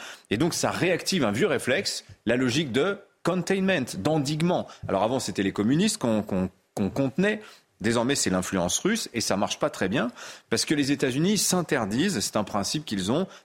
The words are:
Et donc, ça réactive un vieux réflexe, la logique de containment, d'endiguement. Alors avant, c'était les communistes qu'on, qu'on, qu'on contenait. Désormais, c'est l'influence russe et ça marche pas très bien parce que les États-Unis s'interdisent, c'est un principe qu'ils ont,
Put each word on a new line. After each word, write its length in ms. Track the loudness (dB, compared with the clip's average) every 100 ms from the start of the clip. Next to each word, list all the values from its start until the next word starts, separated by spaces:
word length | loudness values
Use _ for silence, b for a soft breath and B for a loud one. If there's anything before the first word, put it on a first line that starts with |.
| B B B
Et 60 | 0
donc, 180 | 0 0
ça 160 | -2
réactive 520 | 0 0 0 0 0
un 80 | 2
vieux 140 | 2 2
réflexe, 580 | 0 0 0 -2 -6 -12 B 0
la 100 | 2
logique 340 | 2 0 0
de 260 | 0 0 -2 -10 _
containment, 640 | -2 0 0 0 2 2 -2 -2
d'endiguement. 640 | 2 2 0 0 2 2 -2 B -2
Alors 160 | 2
avant, 160 | 2 0
c'était 240 | -2 0
les 80 | 0
communistes 460 | 2 2 4 2 2
qu'on, 240 | 0 0
qu'on, 260 | 0 -2 -2 -6 _
qu'on 160 | -2 -2
contenait. 520 | 0 -2 2 0 0 B B B -4
Désormais, 340 | 0 2 2 2
c'est 160 | 2
l'influence 480 | 0 0 0 0 0
russe 300 | 0 0 -2
et 80 | -4
ça 160 | -2 0
marche 220 | -2 -2
pas 100 | -2
très 200 | -2 -2
bien 200 | 0 -2 -6 B B B
parce 160 | -2 0
que 80 |
les 180 | 0 0
États-Unis 460 | 0 0 0 0 0
s'interdisent, 840 | 0 0 0 0 0 0 0 0
c'est 160 | -2 -2
un 60 |
principe 400 | -2 -4 -4 -4
qu'ils 280 | -4 -4 0
ont, 160 | 0 -2 B